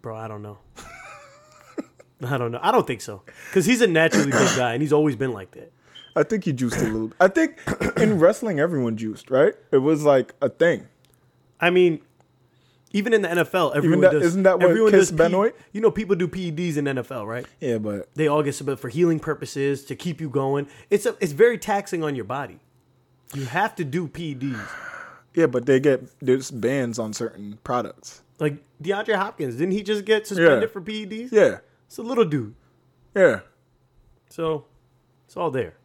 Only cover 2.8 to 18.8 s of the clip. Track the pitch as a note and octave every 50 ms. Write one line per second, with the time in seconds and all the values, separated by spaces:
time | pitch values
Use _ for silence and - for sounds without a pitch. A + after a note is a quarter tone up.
2.8 | - - B2+ G#2+ - - G#2 F#2+ _ - - - - - - F#3+ D#3 F#3+ B3+ A3+
3.8 | A#3+ G3 E3 D#3+ D#3+ D#3+ D#3+ - D3+ C#3 C3 - - F3+ - C3 B2 A#2 A2+ B2+
4.8 | D3+ C#3+ D3 D3 D#3 D3+ B2+ G#2 C3+ C3 A#2 G2+ F#2 _ _ - - - _ _
5.8 | _ _ _ - - _ _ - - - A3 G#3 - F3 C#3 B2 C3 A#2 G#2+ G2+
6.8 | - A2+ A2 A2 A2 A2 - _ F#3 F#3+ - E4+ D#4+ - - - - - - -
7.8 | - - - - A3 G#3+ G#3+ E3+ D#3 F3+ G#3+ - B3 A3 F3 C#3+ D3+ F3 F3 C#3
8.8 | B2 A#2 A2 G#2+ A2+ A2 G2+ - - - C3 B2+ D3+ G#3 - - _ _ - C3+
9.8 | C3 D3+ D#3+ D3 D3+ D3 C#3+ C3 A#2+ - - _ C#3+ B2+ - _ B3 F3 D3+ F#2+
10.8 | - - _ _ _ _ _ _ _ _ _ _ _ _ _ _ E3 F3 F3+ F#3
11.8 | F3+ F3 D#3+ D3 _ _ _ _ _ _ _ _ _ _ _ _ _ _ _ _
12.8 | _ _ - G3 G3 A#3 A3+ G#3+ G3 E3 E3+ F3 D#3+ - - G3 E3 C3+ B2+ D3
13.8 | - D#3+ E3+ F#3 F#3+ F#3 D#3 D3+ F3 E3+ E3+ G3 F#3 F#3+ F#3 F3+ F3 F3+ E3+ A3
14.8 | A3 G#3+ G3+ G3 F#3+ - F3 D#3 E3 E3+ F3+ F#3 G3+ A#3 - - - _ - G#3
15.8 | A3 G#3+ - G#3+ A3 F3 G3+ E3+ F3+ D#3 C#3+ F#3+ F#3 F3 D3+ D#3 F3+ F3 D3+ D3
16.8 | D3 C#3 C3+ B2+ A2+ - C3 A#2+ G#2 G#2+ A2+ B2 A#2+ - _ _ D#3+ C3 A#2 A2
17.8 | G#2+ G#2+ G2+ G2 - _ _ C#3+ D#3 D3 D3 D3+ D3 C#3+ C#3 - C#3+ C3+ C3+ -